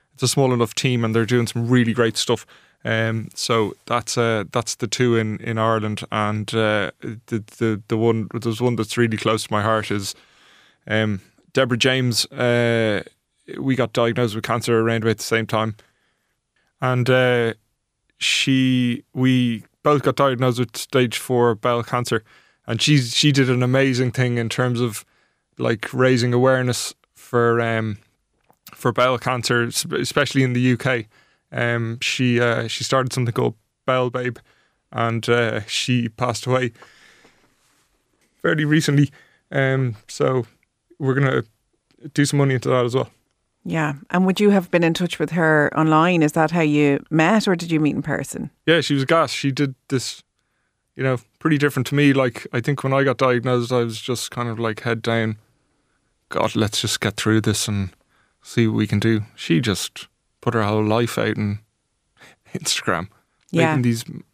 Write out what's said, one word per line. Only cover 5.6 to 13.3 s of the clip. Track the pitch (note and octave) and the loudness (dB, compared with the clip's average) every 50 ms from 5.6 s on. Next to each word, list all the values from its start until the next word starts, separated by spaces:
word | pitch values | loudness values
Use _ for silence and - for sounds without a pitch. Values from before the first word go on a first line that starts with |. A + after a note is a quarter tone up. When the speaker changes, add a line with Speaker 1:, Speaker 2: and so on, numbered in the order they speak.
| A2 A2+ A2+ A2 G#2+ G#2+ G#2+ - - - | 0 0 0 0 -2 -4 -6 -8 -8 -4
Speaker 1:
and, | A2 G#2+ G#2 G#2 G#2+ G#2+ G#2 - A2+ | -2 -2 -2 -2 -2 -4 -6 -4 -2
uh, | A2+ A2 G#2+ G#2+ G#2 F#2+ C#2+ - _ | 0 0 2 0 0 -2 -4 -8 _
the, | - A#2 A2 A#2 - - A#2+ G#2+ G#2+ - - - | -12 -12 -12 -14 -8 -6 -6 -6 -6 -10 -6 -2
the, | A#2 A2 G#2+ G2+ - - | -2 -2 -2 -2 -4 -4
the | A#2 A2 | -2 2
one, | A#2 A#2 A2 A2+ G2+ - | 2 2 2 2 -2 -6
there's | - A#2 G#2 A#2 A2 A2+ | -8 -6 -4 -4 -2 0
one | B2 B2 A#2+ | 0 0 0
that's | A2 A2 - - | -2 -4 -2 0
really | A#2+ A#2+ A2 A2 G#2 | 0 0 2 0 -2
close | - A2 A2+ A2 - | 0 0 0 0 -2
to | - | -2
my | A2 G#2 | -2 0
heart | G2+ A2 A2 A2 G#2+ - | 2 2 0 0 0 -2
is, | G#2 G#2 G2 - - - _ _ _ _ _ _ _ _ _ _ _ _ _ | -4 -4 -4 -8 -10 -14 _ _ _ _ _ _ _ _ _ _ _ _ _
um, | - G#2+ A2 A2 G#2+ G2+ F#2 - _ _ _ _ _ | -4 -2 0 0 0 -2 -6 -8 _ _ _ _ _
Deborah | - C3+ C3 A#2 B2+ | 0 0 2 2 0
James. | A2 - C3 C3 C3 B2+ B2 A2 - - - | 2 2 2 2 2 0 0 0 -2 -4 -4
Uh, | C#3 B2+ B2 A#2+ A#2+ A#2+ A#2+ A#2 A#2 A2+ A2 G#2+ G#2 E2+ - - - _ _ _ | -4 -2 0 2 2 2 2 2 2 2 0 0 0 -2 -4 -8 -18 _ _ _